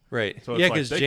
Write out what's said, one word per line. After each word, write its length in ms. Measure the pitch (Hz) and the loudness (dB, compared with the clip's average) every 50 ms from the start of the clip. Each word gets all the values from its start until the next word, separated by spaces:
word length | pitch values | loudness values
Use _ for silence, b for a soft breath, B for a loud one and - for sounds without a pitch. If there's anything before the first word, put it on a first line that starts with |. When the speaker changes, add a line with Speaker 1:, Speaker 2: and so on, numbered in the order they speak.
| _ - | _ -6
Speaker 1:
Right. 300 | - 120 110 98 - - - | -4 -2 -2 -2 -4 -8 -8
Speaker 2:
So 80 | - 120 | -4 0
it's 80 | - | 2
Speaker 1:
Yeah, 60 | 175 | 2
Speaker 2:
like, 100 | 180 - | 2 2
Speaker 1:
'cause 120 | 156 139 117 | 2 -2 -2
Speaker 2:
they 60 | 143 | 0
could 20 | - 135 | 0 2